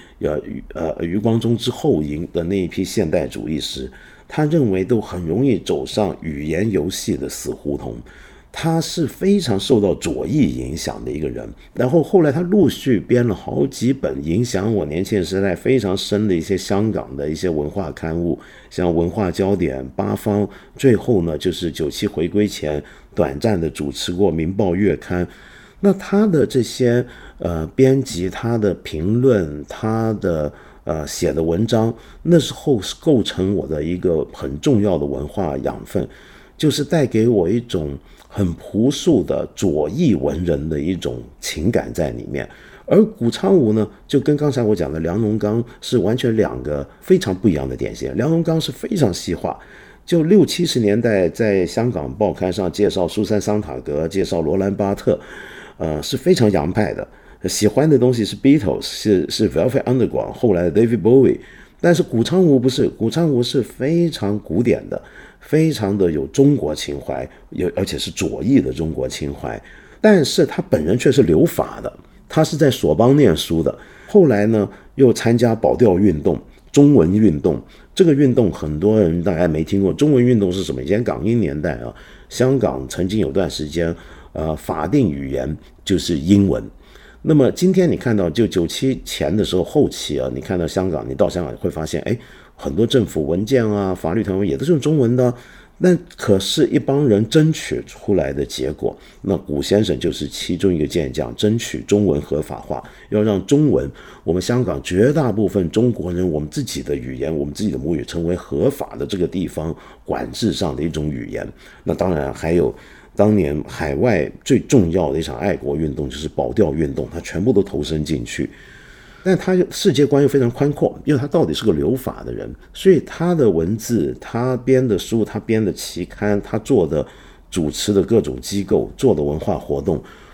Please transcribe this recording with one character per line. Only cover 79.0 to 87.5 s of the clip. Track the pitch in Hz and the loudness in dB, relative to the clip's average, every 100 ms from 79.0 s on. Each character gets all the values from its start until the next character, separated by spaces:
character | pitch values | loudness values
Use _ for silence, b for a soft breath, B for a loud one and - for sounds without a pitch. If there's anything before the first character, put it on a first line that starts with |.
| 85 87 | 4 2
大 | 87 | 0
概 | 82 87 | 0 0
没 | 78 | 0
听 | 80 98 | -2 0
过， | 95 | 0
中 | 82 151 | 2 2
文 | 131 | 4
运 | 123 117 | 4 4
动 | 95 | 2
是 | 95 | 0
什 | 80 | -4
么？ | 64 | -6
以 | 69 | -2
前 | 104 | 0
港 | 107 62 | 0 -2
英 | 95 117 | 0 0
年 | 82 73 | 0 -2
代 | 80 | -4
啊， | 60 58 B B B B | -6 -10 B B B B
香 | - 127 135 | 0 2 2
港 | 85 65 65 | 0 -2 -6
曾 | - 90 | -4 -2
经 | 107 | 0
有 | 71 | 0
段 | 80 82 | 0 -2
时 | - 76 | -4 -6
间， | 82 85 85 B B B | -2 -2 -4 B B B
呃， | - 80 78 | -6 -4 -4
法 | - 80 82 | -6 -6 0
定 | 143 104 | 2 2
语 | 69 67 | 0 -6
言 | 67 67 76 b - | -4 -4 -8 b -14
就 | - 87 | -2 -2
是 | - 78 | 0 -2
英 | 82 101 95 | 4 4 4
文。 | 58 55 - B B B B | 0 -4 -18 B B B B
那 | 147 | 2
么 | 151 117 | 4 4